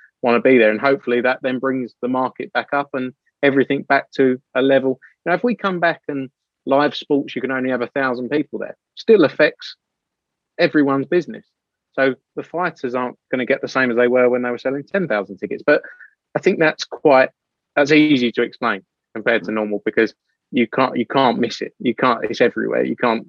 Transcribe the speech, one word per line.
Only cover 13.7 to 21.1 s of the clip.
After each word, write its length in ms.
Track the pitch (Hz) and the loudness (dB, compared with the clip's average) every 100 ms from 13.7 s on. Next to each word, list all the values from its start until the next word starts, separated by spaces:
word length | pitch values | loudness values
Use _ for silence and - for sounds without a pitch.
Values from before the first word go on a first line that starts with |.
| 135 127 | -2 0
as 40 | 117 | 2
they 120 | 123 | 2
were 200 | 127 123 | 4 2
when 140 | 123 | 2
they 80 | 123 | -2
were 80 | 120 | -6
selling 240 | 131 139 | -6 -6
ten 240 | 143 196 170 | -4 -4 -2
thousand 320 | 104 98 95 | -2 -4 -8
tickets. 240 | 101 - | -10 -2
But 180 | - 151 - - - _ _ 147 | 2 2 0 -16 -20 _ _ -4
I 40 | |
think 180 | 185 160 | 0 2
that's 240 | 156 - | 0 0
quite, 480 | - - 156 131 131 - _ _ _ - | -8 -2 4 4 4 -2 _ _ _ -2
that's 160 | 143 | 2
easy 400 | 151 151 139 123 | 4 4 2 0
to 100 | 120 | -2
explain 420 | 113 - 120 98 - _ _ | -4 -4 -4 -4 -10 _ _
compared 300 | 113 107 113 | -6 -2 -2
to 80 | 87 | -2
normal, 320 | 110 107 101 | -4 -4 -4
because 300 | 110 110 110 - _ _ _ | -2 0 -2 -4 _ _ _
you 160 | 135 117 | -2 -2
can't, 280 | - 131 127 | 0 -2 -2
you 80 | |
can't 360 | 113 | -2